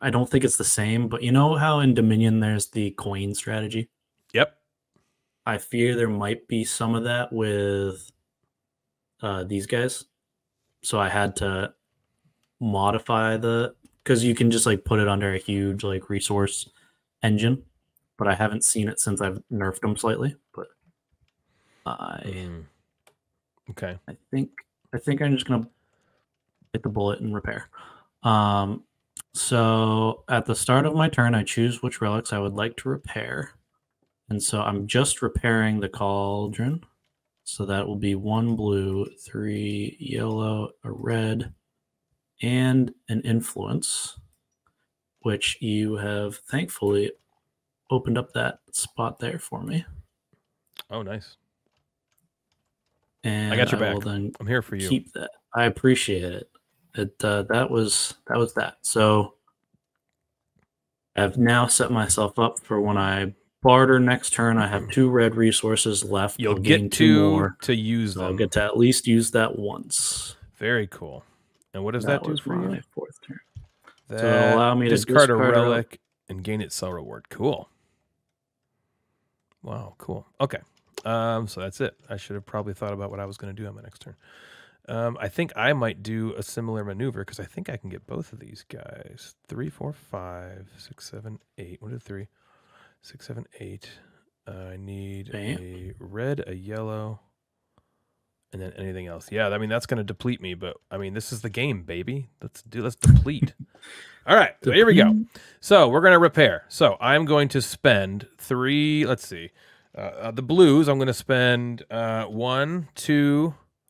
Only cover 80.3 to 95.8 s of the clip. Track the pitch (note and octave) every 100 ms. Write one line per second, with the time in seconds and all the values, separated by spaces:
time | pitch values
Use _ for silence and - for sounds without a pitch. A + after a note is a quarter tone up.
80.3 | _ C#3 - - _ _ - A2+ A2+ A2+
81.3 | A2+ A2 - F#2+ - C3+ - _ G2+ -
82.3 | G2+ - G#2+ G2+ F#2+ G#2 G2+ G2+ G2+ G2
83.3 | G2 G2+ G2 G#2 G2+ G#2+ - - G#2+ _
84.3 | - - - - _ - A#2 A#2 A#2 G2+
85.3 | - E3+ - A#2+ C#3+ A#2 F#2+ G#2 A2 A2+
86.3 | - G#2 - A2+ A2 G2+ G2 C3+ A2+ G2
87.3 | - F#2 - F#3+ A2 F#2+ F2+ - B2 D#3+
88.3 | A2+ A2+ G#2+ - - - - - - -
89.3 | _ _ - D3 - D3 D3 _ G2 F2+
90.3 | F2+ F2+ F#2+ G2 - - C3+ - G#2 G#2+
91.3 | A2 _ - F2 F#2 G#2+ A#2+ - G2 G2+
92.3 | _ _ _ _ _ _ _ - - -
93.3 | A#2 - - G#2 G2+ - - _ _ _
94.3 | _ - F#2+ F#2 F#2 G2 G2 G2 G2 G2
95.3 | G#2 G#2 F2+ F2+ F2+